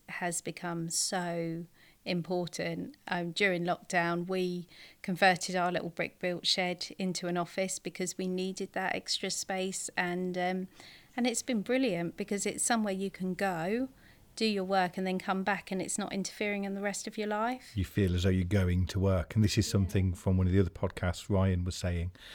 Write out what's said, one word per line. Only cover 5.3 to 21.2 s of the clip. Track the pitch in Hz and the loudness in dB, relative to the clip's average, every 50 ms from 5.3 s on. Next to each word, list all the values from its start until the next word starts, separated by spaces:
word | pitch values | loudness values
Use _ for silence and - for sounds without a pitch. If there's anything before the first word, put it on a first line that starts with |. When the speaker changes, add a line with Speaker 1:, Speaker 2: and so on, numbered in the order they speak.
| 180 170 - - 180 | 6 4 0 -2 0
Speaker 1:
our | 185 175 180 | 2 2 2
little | 175 - - 175 | 2 0 -2 -4
brick | - - 170 - - - | -4 -4 -4 -4 -4 -4
built | - 180 175 170 - | -4 -2 -2 0 0
shed | - - 196 185 180 180 175 - - - - | 0 2 2 2 0 -2 -4 -6 -8 -6 -4
into | 190 185 170 - - 175 | -2 -2 -2 -2 -2 -2
an | 175 180 | 0 0
office | 170 - - - 190 185 - - | -2 -2 -2 -2 -2 -2 -4 -6
because | - 185 - - 185 180 - - | -8 -8 -8 -6 -6 -6 -4 -4
we | 190 185 | -4 -2
needed | 185 185 185 190 185 - 196 190 - | -2 -2 -2 -4 -4 -6 -8 -6 -4
that | 190 190 185 - | -4 -2 -2 -2
extra | 185 - - - - - 190 | -4 -4 -4 -4 -4 -2 -4
space. | - - - - 190 190 185 190 185 - - - - - | -4 -4 -4 -4 -4 -2 -2 -4 -4 -6 -8 -6 -4 -2
And, | 185 175 175 180 185 180 180 180 | -2 0 -2 -2 -2 -2 -2 -2
um, | 180 180 185 185 185 185 - - - - - - - - - 254 | 0 0 0 -2 -4 -8 -10 -16 -20 -20 -20 -20 -20 -10 -4 -2
and | 240 | 0
it's | 254 233 - | 0 0 -2
been | - - 254 214 | -2 -2 -2 -2
brilliant | 185 - 247 262 269 233 175 170 175 165 - - | 0 0 0 2 2 2 0 0 -2 -4 -4 -6
because | 208 - 208 202 - | -4 -4 -2 -2 -2
it's | 208 - - - | -2 -2 -2 0
somewhere | - 240 226 214 202 190 | 2 2 2 2 0 -2
you | 190 196 196 | -2 -4 -4
can | - - 190 185 180 | -4 -4 -4 -4 -2
go, | - 196 196 180 165 160 185 214 240 262 262 - - - - - - - - - | 0 0 0 0 0 0 0 0 0 -2 -4 -6 -12 -20 -20 -20 -20 -20 -14 -4
do | - 226 | 0 0
your | 220 208 196 185 | 2 2 0 0
work | 185 196 190 180 180 - 196 | 2 4 4 4 2 2 -2
and | 190 190 | -2 0
then | 185 185 | 0 0
come | - - 190 190 190 | 0 0 0 0 2
back, | 208 202 175 - - | 2 0 0 -2 -4
and | 196 185 | -4 -4
it's | 175 - - - | -2 -2 -2 -4
not | 202 - - | -4 -4 -2
interfering | 196 185 - - - 214 208 202 202 202 | -4 -4 -4 -4 -4 -2 -2 -2 -2 -2
in | 196 196 | -4 -4
the | 196 | -2
rest | 202 202 190 - - 220 | -2 -4 -4 -4 -6 -8
of | 214 220 | -6 -4
your | 208 208 | -4 -2
life. | 208 208 220 240 254 254 - - - | -2 0 0 -2 -2 -4 -8 -6 -4
Speaker 2:
You | 101 90 | -4 -4
feel | - - 104 101 90 87 | -2 2 2 2 4 4
as | 90 87 | 4 4
though | 98 | 4
you're | 92 92 90 | 4 4 4
going | 87 101 98 92 90 87 90 92 - | 2 2 4 4 4 4 2 2 0
to | - 98 | 0 2
work. | 92 98 95 90 82 - - | 4 4 4 2 2 0 2
And | 113 110 | 4 4
this | 98 - 110 | 4 4 4
is | 98 - | 2 4
something | - 101 95 90 - 98 92 95 | 4 2 2 4 4 2 2 2
Speaker 1:
Yeah. | 87 | 2
Speaker 2:
from | - - 98 92 92 | 0 2 2 4 4
one | 92 | 4
of | 90 90 | 6 6
the | 98 | 6
other | 95 90 | 4 4
podcasts | - - - 90 - - - 90 85 - | 2 -2 -4 -4 -2 -2 -2 -2 -2 -2